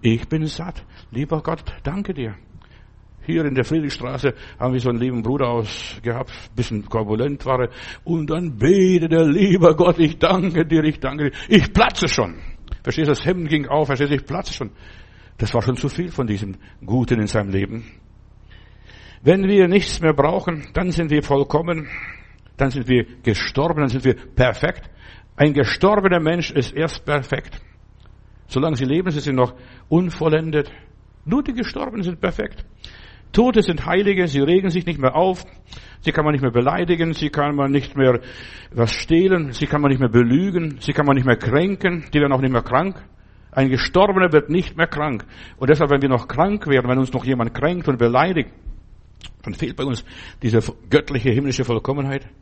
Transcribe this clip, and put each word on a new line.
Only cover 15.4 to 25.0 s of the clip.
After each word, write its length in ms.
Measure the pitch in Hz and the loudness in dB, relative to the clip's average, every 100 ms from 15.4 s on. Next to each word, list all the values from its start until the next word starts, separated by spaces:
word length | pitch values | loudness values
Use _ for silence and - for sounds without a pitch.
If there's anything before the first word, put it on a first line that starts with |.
| 107 120 | -2 0
war 80 | |
schon 140 | 120 123 | 0 -2
zu 120 | 143 | -4
viel 220 | - 175 | -4 -8
von 160 | 156 120 | -4 -4
diesem 300 | 101 104 95 - - - | -4 -6 -10 -18 -20 -4
Guten 340 | 117 117 120 | -2 0 0
in 80 | 104 | 0
seinem 220 | 110 101 | -2 -2
Leben. 360 | 98 98 113 117 - - - - - - - - - - - - - | -2 -4 -8 -14 -20 -20 -20 -20 -20 -20 -20 -20 -20 -20 -20 -20 0
Wenn 240 | 214 196 196 | 4 4 4
wir 200 | 202 180 | 4 6
nichts 340 | 196 - - | 4 0 0
mehr 120 | 165 | 0
brauchen, 540 | 143 143 185 185 160 143 | 2 2 0 -4 -8 -6
dann 180 | - 180 | -4 -2
sind 180 | 165 160 | -2 0
wir 140 | 147 | 0
vollkommen, 640 | 147 147 - - 165 165 147 - - - - - - - | 2 0 2 0 0 -4 -6 -14 -16 -18 -20 -20 -20 -2
dann 120 | 139 | -2
sind 180 | 131 120 | -2 2
wir 180 | 127 110 - | 2 2 -4
gestorben, 560 | - 101 - - 160 156 | -2 -2 -2 -2 0 0
dann 100 | 143 | 0
sind 160 | 127 123 | 0 0
wir 100 | 113 - - | 0 -2 0
perfekt. 560 | 127 - 151 - - - | 2 2 -4 -4 -12 -20